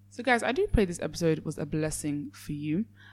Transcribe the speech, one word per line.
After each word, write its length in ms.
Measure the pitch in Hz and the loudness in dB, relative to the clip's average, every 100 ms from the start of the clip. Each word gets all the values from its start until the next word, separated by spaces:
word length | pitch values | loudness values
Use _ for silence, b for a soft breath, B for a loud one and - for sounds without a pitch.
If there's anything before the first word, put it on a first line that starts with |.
| - | -16
So 160 | - | -4
guys, 180 | 247 233 | 2 2
I 80 | 214 | 4
do 160 | 269 415 | 2 4
pray 180 | - | 4
this 140 | 190 170 | 4 0
episode 460 | 160 151 165 156 | -6 0 2 2
was 140 | 160 147 | 0 -6
a 60 | |
blessing 680 | 147 156 151 - 151 147 143 | -4 -2 -2 -2 -4 -4 -6
for 180 | - - | -10 -8
you. 360 | 147 151 160 226 B B | -6 -2 -2 -2 B B